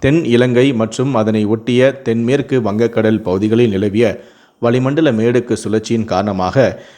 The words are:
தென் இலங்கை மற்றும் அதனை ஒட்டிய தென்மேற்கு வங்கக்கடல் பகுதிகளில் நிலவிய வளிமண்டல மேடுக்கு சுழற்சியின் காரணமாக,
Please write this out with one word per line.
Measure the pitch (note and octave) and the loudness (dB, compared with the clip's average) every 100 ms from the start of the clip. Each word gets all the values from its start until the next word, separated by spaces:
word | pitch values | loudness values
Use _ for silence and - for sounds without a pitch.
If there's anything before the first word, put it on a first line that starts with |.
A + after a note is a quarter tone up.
தென் | C3+ D#3 | 0 0
இலங்கை | B2 A#2 B2+ A#2+ C3+ | 2 2 2 2 2
மற்றும் | B2+ A2 - C3 | 2 -2 -2 -2
அதனை | B2 G#2+ A2 | 0 0 0
ஒட்டிய | G#2 A2 A2 B2 C3 | 0 -2 -2 2 2
தென்மேற்கு | C3+ - A2+ A#2 C#3+ C#3+ C3 | 0 -4 -2 0 -2 0 -2
வங்கக்கடல் | G#2+ G#2 A#2 A2+ A2 A2 | 0 0 0 2 0 0
பகுதிகளில் | - F#2 G#2+ A2+ A#2+ | 0 -2 0 2 2
நிலவிய | G2 G#2 G2 A#2 F2+ - _ _ _ | 0 -2 0 0 -2 -10 _ _ _
வளிமண்டல | A#2 B2 B2+ D3 D#3 | 0 0 0 0 0
மேடுக்கு | A2+ A#2 B2 - A2 | 2 2 0 0 -4
சுழற்சியின் | A2 G#2+ G#2+ A#2 | -2 -4 -2 -4
காரணமாக, | G#2+ F#2 G#2 F#2+ F#2 C3+ A#2 - - | -2 -2 -2 -2 -2 2 0 -2 -12